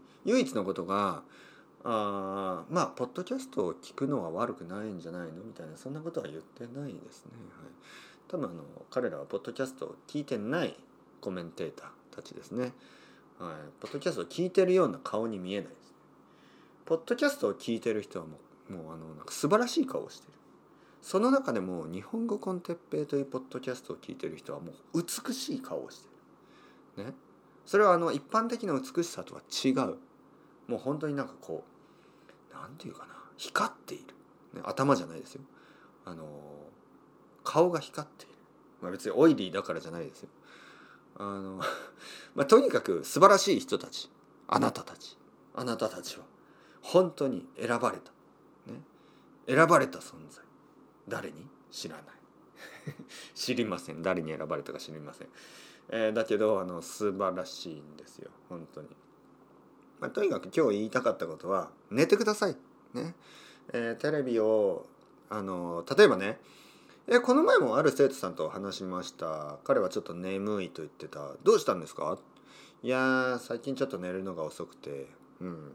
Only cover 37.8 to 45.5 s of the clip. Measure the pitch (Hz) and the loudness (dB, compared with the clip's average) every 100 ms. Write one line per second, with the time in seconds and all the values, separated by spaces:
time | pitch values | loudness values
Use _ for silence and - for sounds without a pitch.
37.8 | - - 147 - - - - - - - | -4 -10 -12 -16 -20 -20 -20 -20 -20 -12
38.8 | 90 95 107 - 160 127 92 92 - 82 | -8 -6 -2 8 8 8 2 -4 -4 -6
39.8 | 82 85 76 - - - - - - - | -6 -8 -8 -12 -20 -20 -20 -20 -20 -20
40.8 | - - - - 101 98 95 92 82 - | -20 -20 -20 -10 -8 -6 -8 -6 -6 -6
41.8 | - - - - - - 135 226 269 120 | -12 -18 -18 -16 -8 -2 10 10 10 4
42.8 | - 85 - 143 190 196 202 127 - - | 2 -2 0 8 10 10 6 2 2 -4
43.8 | - - - - - - - - 107 - | -4 -10 -12 -18 -20 -20 0 2 2 0
44.8 | - - - - - - - | -10 -14 -18 -20 -20 -20 -14